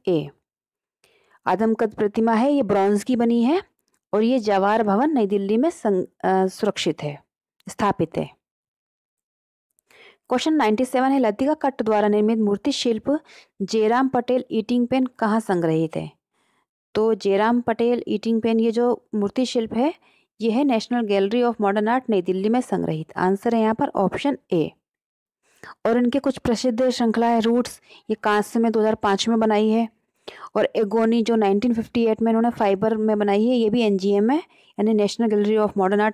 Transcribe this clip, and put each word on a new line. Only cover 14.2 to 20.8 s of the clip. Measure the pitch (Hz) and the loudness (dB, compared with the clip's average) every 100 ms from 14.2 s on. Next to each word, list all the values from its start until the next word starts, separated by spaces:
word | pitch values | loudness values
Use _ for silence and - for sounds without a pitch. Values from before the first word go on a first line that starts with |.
| 240 254 247 | 0 -2 -2
ईटिंग | 226 208 247 240 | -4 -2 0 0
पेन | 262 254 | 0 -2
कहाँ | - 220 220 | -2 -2 0
संग्रहित | 220 175 165 160 160 156 | 0 0 0 0 -2 -6
है? | 156 - _ _ _ _ _ _ _ - | -10 -16 _ _ _ _ _ _ _ -2
तो | 220 | 0
जयराम | 214 202 196 214 240 | 0 0 2 2 0
पटेल | 240 220 233 240 - | -2 -2 0 -2 -2
ईटिंग | 208 226 226 | -4 0 0
पेन, | 226 226 | 0 0
ये | 226 | 0
जो | 220 240 233 - 214 | 0 0 -2 -4 -4
मूर्ति | 202 254 247 | -4 -2 -2
शिल्प | 247 226 | -2 -4
है, | 220 285 - _ _ _ - | -2 -2 -4 _ _ _ -6
ये | 226 | -2
है | 226 | 0
National | 285 226 | 2 0